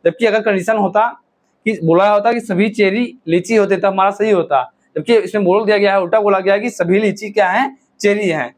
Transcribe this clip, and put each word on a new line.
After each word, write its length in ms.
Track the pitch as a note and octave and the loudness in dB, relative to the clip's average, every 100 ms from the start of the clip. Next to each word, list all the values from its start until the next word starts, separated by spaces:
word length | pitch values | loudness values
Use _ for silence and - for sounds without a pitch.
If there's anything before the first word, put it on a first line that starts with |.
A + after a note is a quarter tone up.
| E3+ | -4
जबकि 200 | E3+ A3+ | -2 -2
अगर 160 | G#3+ | 0
condition 360 | G#3+ G3 F#3 A3 | -2 -4 -2 -2
होता 460 | G3 G#3 A3+ - _ _ _ _ G#3+ | 0 0 -2 -4 _ _ _ _ -6
कि 140 | G3+ | -4
बोला 260 | D#3+ E3 G3+ | 0 2 4
होता 240 | G#3 G#3+ | 2 0
कि 60 | A#3+ | -2
सभी 300 | A3+ F#3 G#3+ | -4 -2 -2
चेरी 480 | G#3+ G3 G3+ A#3+ - - | 2 0 0 -4 -8 -2
लीची 280 | F3 F3 A3 | -2 0 0
होते, 220 | G3 F#3+ | 2 0
तब 80 | G3 | 0
हमारा 260 | F#3+ G3 | 2 0
सही 200 | G3 A3 | 0 0
होता, 400 | G3 D#3+ C#3 B2 _ _ - | 0 0 -2 -2 _ _ -10
जबकि 220 | D3 A3+ | 2 2
इसमें 280 | F#3+ G#3+ F#3 | 2 -2 2
बोल 200 | G3 G#3+ | 2 2
दिया 120 | G#3 | 2
गया 140 | G3+ | 2
है, 100 | G3 | 0
उल्टा 180 | F3 A3 | 2 0
बोला 200 | G#3 F#3+ | 2 0
गया 140 | F#3+ | 2
है 60 | G3+ | 0
कि 100 | A#3 | -2
सभी 300 | - F3 F#3+ | -4 0 2
लीची 300 | G#3+ G3+ G#3+ | 0 -4 -6
क्या 200 | G#3 F#3 | 0 0
है, 280 | G3+ C4+ C4+ _ _ | 0 -4 -6 _ _
चेरी 300 | G#3 G3+ G3+ | -2 0 -2
है। 260 | D#3 A#2+ | -4 -6